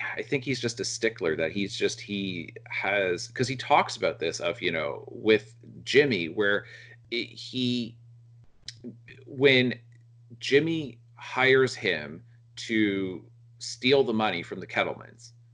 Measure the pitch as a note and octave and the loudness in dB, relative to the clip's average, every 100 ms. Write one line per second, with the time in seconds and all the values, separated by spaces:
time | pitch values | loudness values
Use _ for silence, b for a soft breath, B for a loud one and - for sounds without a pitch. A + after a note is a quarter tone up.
0 | - - - C#3+ B2 B2 A#2 - F#2+ - | -8 -8 -4 -4 -2 -4 -4 -6 -8 -2
1 | A2+ A2+ E2+ D2+ D#2+ G2 F#2+ - G2+ - | -2 0 -2 0 -2 -2 -6 -2 -4 -4
2 | - G2+ F#2+ F2+ - - - - G2 G2+ | -8 -6 -6 -8 -12 -16 -10 -6 -2 0
3 | F#2 F2 - - B2+ B2+ - D3+ - - | 0 -2 -6 -4 -4 -4 2 2 2 -2
4 | F#2+ D2+ D#2+ - F2 E2 F2 E2 C#2+ - | -4 -2 -4 -2 -4 -2 -4 -2 -4 -8
5 | - - G#2+ G#2+ - - A#2 A#1 - C#3 | -12 -2 2 2 2 -18 -20 -16 2 4
6 | D3 G2 D#2+ G2+ G2+ G2+ B B B B | 4 0 -2 0 0 0 B B B B
7 | _ A#2+ G2 - - B2+ B2 B2 A#2 - | _ -8 -8 -12 -10 -4 -2 -2 -6 -12
8 | - - - - - _ - - A#2+ - | -20 -20 -20 -20 -20 _ -20 -18 -18 -18
9 | - - - C#3 C#3 B2+ B2+ - - - | -20 -20 -16 4 6 6 4 -2 -12 -20
10 | - _ _ - - C#3 D#3+ D#3+ C#3 - | -20 _ _ -12 4 4 4 -2 -6 -12
11 | _ - - B2+ C3 C3 B2+ - G#2 D#2+ | _ -20 -6 2 6 6 4 2 -2 -2
12 | D2 E2 - b _ - - A2 G#2+ G2 | -4 -14 -18 b _ -16 -2 2 2 2
13 | F#2+ F2+ - - - _ - - B2+ C#3 | -4 -6 -14 -20 -20 _ -14 -2 4 6
14 | A#2+ A2 G#2+ E2+ - F#2+ E2+ A2 F2 - | 4 2 0 0 -6 -10 -4 -2 -2 -4
15 | G1+ - - - _ | -12 -20 -20 -20 _